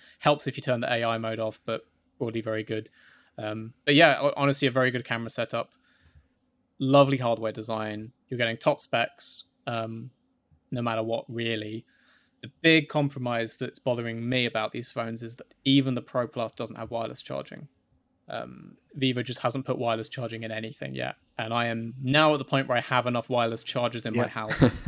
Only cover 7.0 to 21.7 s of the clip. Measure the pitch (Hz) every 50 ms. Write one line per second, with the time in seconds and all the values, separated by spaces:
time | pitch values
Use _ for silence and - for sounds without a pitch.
7 | 139 135 139 123 127 117 117 110 113 110 107 123 110 113 113 110 107 107 107 107
8 | 110 120 - _ _ - 131 120 123 113 117 117 - 156 143 - - - - 117
9 | 117 - _ - - - - - - _ _ _ - - 120 113 113 113 113 113
10 | 120 127 - _ _ _ _ _ _ _ _ _ _ - - 123 120 117 113 113
11 | 113 110 113 117 - - 117 117 117 117 113 107 107 104 110 117 - _ _ _
12 | _ _ _ _ _ _ _ _ - - - _ - 165 160 160 147 - - 151
13 | 147 139 139 131 123 123 120 117 117 113 - - 127 - - - - 135 123 117
14 | 117 117 113 113 117 120 131 127 123 117 - 110 107 110 - 117 117 - - -
15 | 117 113 113 113 120 113 117 - - _ _ _ - 135 135 139 135 131 127 123
16 | 120 - - 127 120 113 - 123 113 110 - - 123 113 117 120 117 113 117 113
17 | 113 117 127 - - - 135 135 - - - - - 143 _ _ _ _ _ _
18 | _ _ _ _ _ - - 117 - 62 64 - - - - _ _ _ - 165
19 | 131 131 123 123 117 - 120 - - 123 120 135 131 - 127 131 123 117 113 110
20 | 110 - - - 127 113 113 113 113 113 110 110 110 113 - - - - - 131
21 | - - - _ _ _ _ - 113 113 117 120 117 117